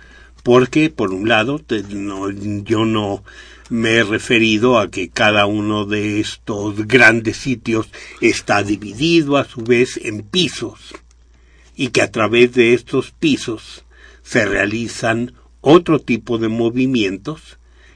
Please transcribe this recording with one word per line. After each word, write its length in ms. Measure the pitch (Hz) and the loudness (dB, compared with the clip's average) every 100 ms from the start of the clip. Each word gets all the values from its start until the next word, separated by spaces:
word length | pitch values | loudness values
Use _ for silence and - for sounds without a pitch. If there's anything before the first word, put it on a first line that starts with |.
| - - - - | -20 -20 -20 -6
Porque, 460 | 123 123 127 156 156 | 4 4 4 2 0
por 220 | - 101 | 0 -4
un 160 | 92 110 | -2 0
lado, 300 | 110 113 151 | 0 0 -4
te-, 240 | - 110 | -4 -6
no, 480 | 101 101 101 98 98 | -4 -10 -10 -8 -8
yo 540 | 101 104 104 101 110 | -8 -8 -8 -2 0
no 400 | 110 110 101 101 - - - - - | 0 0 -2 -6 -10 -20 -20 -20 -8
me 280 | 117 113 117 | -2 2 2
he 80 | |
referido 720 | 101 107 - 120 113 107 123 117 | 2 0 0 2 2 2 4 2
a 120 | 92 | 0
que 200 | 98 85 | -4 -6
cada 360 | - 110 107 101 | 0 2 2 2
uno 380 | 107 104 104 | 0 -2 -4
de 360 | 101 104 104 104 | -4 -4 -2 -4
estos 680 | 107 - - 104 104 101 107 | -6 -8 -8 -6 -6 -6 0
grandes 500 | 123 113 113 110 - | 6 6 4 0 -4
sitios 500 | 135 117 - 110 - - - - | -4 -4 -2 -4 -4 -12 -20 -2
está 420 | 117 - - 104 | 0 0 -2 -2
dividido, 760 | 104 101 104 98 160 170 143 143 | 0 -4 -6 -4 2 2 2 0
a 80 | |
su 180 | 127 123 | -2 -6
vez, 340 | 113 123 127 - | 0 2 0 -4
en 200 | 120 104 | -10 -10
pisos. 560 | 101 185 143 - 113 - - - _ _ _ _ _ _ _ - | -6 -4 -4 -4 -12 -12 -20 -20 _ _ _ _ _ _ _ -8
Y 120 | 123 | -4
que 140 | - | 0
a 80 | 101 | 0
través 400 | 117 104 120 123 | 0 0 4 4
de 220 | 123 117 | 4 4
estos 360 | 120 - 131 - | 2 0 -6 -6
pisos 720 | - 160 127 - 110 - - - - - - | -4 -2 -2 -4 -10 -14 -20 -20 -20 -20 -20
se 220 | - 123 | -4 0
realizan 880 | 104 101 101 113 113 - 117 113 123 - _ _ | 0 0 -2 -4 -6 -4 -2 -2 -6 -10 _ _
otro 380 | 135 175 170 151 | 6 6 6 0
tipo 400 | - 113 - 113 | 0 -4 -2 -2
de 100 | 113 | -2
movimientos 1120 | 113 117 123 131 123 95 98 123 156 - - _ _ - | 0 0 0 0 0 0 -4 -8 -12 -16 -20 _ _ -20